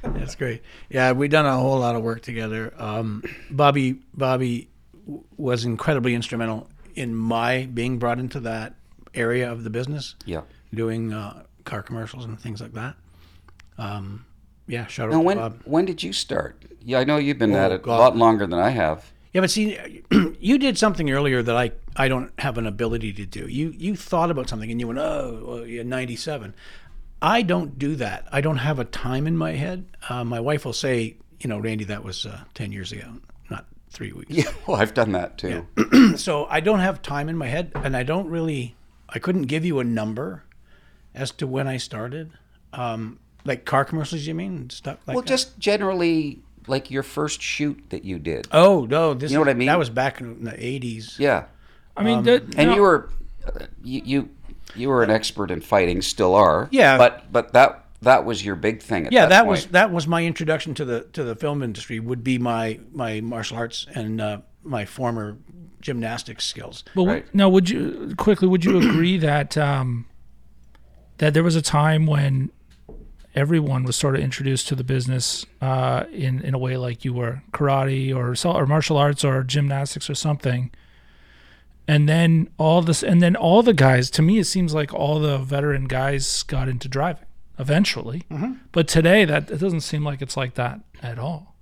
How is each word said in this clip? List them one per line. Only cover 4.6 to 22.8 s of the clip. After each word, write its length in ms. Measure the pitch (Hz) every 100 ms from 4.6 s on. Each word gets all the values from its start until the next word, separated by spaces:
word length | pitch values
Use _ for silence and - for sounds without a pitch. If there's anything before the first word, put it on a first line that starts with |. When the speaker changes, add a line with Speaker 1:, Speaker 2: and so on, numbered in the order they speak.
| - - _ - -
Speaker 1:
w-, 180 | 190 - -
was 260 | 139 123
incredibly 520 | 120 113 - 143 123 117
instrumental 520 | 113 117 113 110 - - - -
in 180 | 123
my 540 | 113 113 117 120 127 131
being 280 | 120 120 123
brought 180 | 117 117
into 200 | 127 143
that 320 | 117 113 107 - _ - -
area 380 | - 117 123 123
of 120 | 117
the 60 | 113
business, 460 | 113 127 147 - - -
Speaker 2:
Yeah. 160 | 82 - - _
Speaker 1:
doing, 400 | 110 113 113 113
uh, 300 | 107 101 - - _ -
car 180 | 107
commercials 420 | - 113 113 123 117
and 140 | 107
things 220 | 120 107
like 120 | 117
that. 220 | 117 120 - - - - - - - - -
Um, 480 | 104 104 98 104 - - _ _ -
yeah, 200 | 117 113
shout 200 | - 113
out 20 |
Speaker 2:
Now, 60 | 160
Speaker 1:
to 40 |
Speaker 2:
when, 140 | 165 202
Speaker 1:
Bob. 240 | 113 113 -
Speaker 2:
when 200 | 156 185
did 160 | 170
you 120 | -
start? 500 | 196 - - - - - -
Yeah, 160 | 117 127
I 40 |
know 140 | 131 151
you've 200 | 143 139
been 160 | 110
at 180 | 95 95
Speaker 1:
Oh, 40 | 92
Speaker 2:
it 80 |
Speaker 1:
God. 140 | 127 117
Speaker 2:
a 40 |
lot 140 | 123 113
longer 300 | 117 110 98
than 120 | 87
I 100 | 101
have. 420 | 127 80 78 - - _
Speaker 1:
Yeah, 80 | 185
but 100 | 185
see, 500 | 214 214 - - - -
<clears throat> 280 | 214 175 -
you 180 | 190 277
did 200 | 269 190
something 320 | 220 175 151
earlier 300 | 135 143 127
that 120 | 117 117
I, 160 | 120 - - -
I 120 | 135
don't 240 | 131 131 -
have 180 | 143 117
an 80 | 110
ability 460 | 101